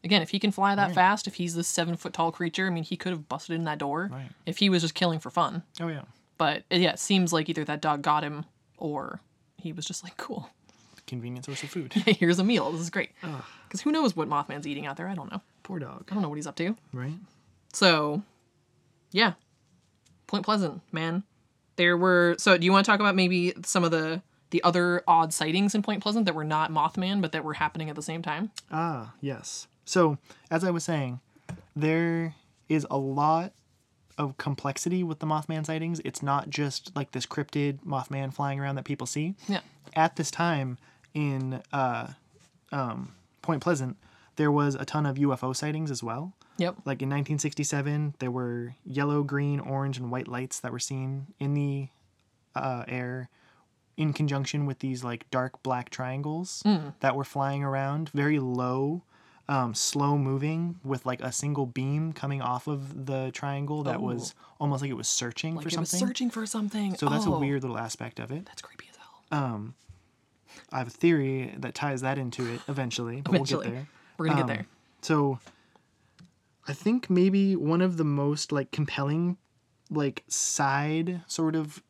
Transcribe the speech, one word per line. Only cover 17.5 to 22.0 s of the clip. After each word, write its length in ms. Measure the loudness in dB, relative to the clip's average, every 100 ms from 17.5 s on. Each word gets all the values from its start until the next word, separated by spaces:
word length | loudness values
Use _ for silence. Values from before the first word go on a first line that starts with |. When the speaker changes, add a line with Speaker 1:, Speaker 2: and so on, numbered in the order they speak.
| _ _
Speaker 1:
So, 500 | 4 6 6 4 -2 -6 _ _ _ _ _ _ _ _
yeah. 220 | 2 2 2 _ _ _ _ _ _ _ _ -2
Point 160 | -2
Pleasant, 380 | 2 2 2 -4 _
man. 320 | -4 0 -2 -4 _ _ _ _ 4
There 200 | 4
were, 400 | 6